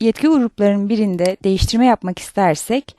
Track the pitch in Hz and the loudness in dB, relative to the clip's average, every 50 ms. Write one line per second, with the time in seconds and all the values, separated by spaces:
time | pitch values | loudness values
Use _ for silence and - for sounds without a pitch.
0 | 220 226 220 - - 311 320 277 240 220 - - 208 202 202 202 202 202 233 214 | -2 -2 0 2 2 2 2 2 2 0 -2 0 0 0 2 0 -2 -2 0 0
1 | 220 202 180 170 175 185 190 - - 196 190 185 - - - 226 247 254 226 - | 0 -2 -2 -2 -2 -2 -2 -2 -2 -2 0 0 -2 -2 0 2 4 4 2 2
2 | - 180 185 - - - - - 196 175 156 - - - 226 277 - - - | -2 -8 -8 -8 -12 -8 -2 0 0 0 0 -2 -4 -4 -4 -6 -6 -8 -20